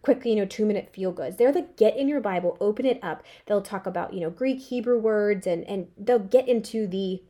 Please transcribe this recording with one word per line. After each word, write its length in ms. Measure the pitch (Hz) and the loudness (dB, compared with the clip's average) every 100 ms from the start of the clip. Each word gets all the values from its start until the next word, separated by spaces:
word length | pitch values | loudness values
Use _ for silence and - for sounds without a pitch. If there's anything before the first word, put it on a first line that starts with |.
quick, 240 | - 262 240 | 0 0 2
you 100 | 214 | 0
know, 100 | 196 | 0
two-minute 440 | - 214 208 - | -2 0 0 -6
feel-goods. 460 | - 185 175 135 190 | -6 -6 -4 -8 2
They're 160 | 247 | 2
the 140 | 285 - - | 2 -4 2
get 180 | 214 220 | 2 4
in 140 | 277 | 0
your 100 | 294 | 0
Bible, 380 | 214 185 180 - | 0 0 -2 0
open 260 | 208 208 254 | -2 0 0
it 140 | 247 | 0
up. 200 | 180 156 - - - | -4 -8 -12 -20 -2
They'll 160 | 208 | -2
talk 240 | 196 196 190 | -2 -8 -6
about, 260 | 180 - | -6 -6
you 100 | 190 | -6
know, 100 | 165 | -6
Greek, 280 | 175 262 262 | -2 -2 -2
Hebrew 400 | - 247 240 240 | -4 -4 0 2
words, 460 | 220 214 208 202 185 | 2 2 2 0 0
and, 180 | 170 - | -4 -4
and 220 | 196 175 - | -8 -8 -6
they'll 200 | 202 247 | 0 2
get 300 | 190 254 254 | 6 4 4
into 380 | 233 220 220 208 | 0 0 -4 -2
the 360 | 190 190 185 | -2 -4 -6